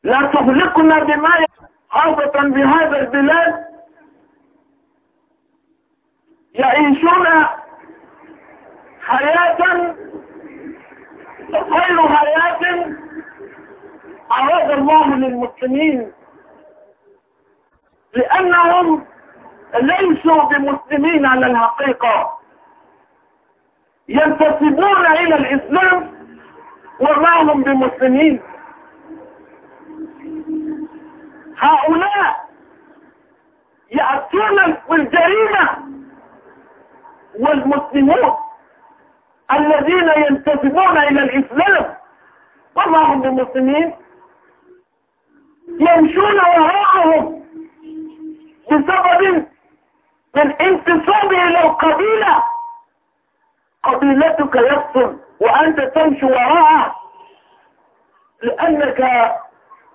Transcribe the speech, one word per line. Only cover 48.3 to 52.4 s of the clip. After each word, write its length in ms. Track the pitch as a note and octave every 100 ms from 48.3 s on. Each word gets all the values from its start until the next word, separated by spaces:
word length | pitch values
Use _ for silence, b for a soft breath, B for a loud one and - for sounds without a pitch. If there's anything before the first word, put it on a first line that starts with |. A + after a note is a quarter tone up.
| - - _ -
بسبب 720 | - D#4 F#4 F#4 F4 F#4+ E4+ - _ _ _ _ _ _ _ _ C#4
من 160 | C#4+
انتساب 840 | - F4+ F4+ E4+ D#4+ - G#4 G4+
إلى 300 | F#4 F4 E4+
القبيلة. 800 | D#4+ - D#4+ D4+ G#4+ A4 G4+ D#4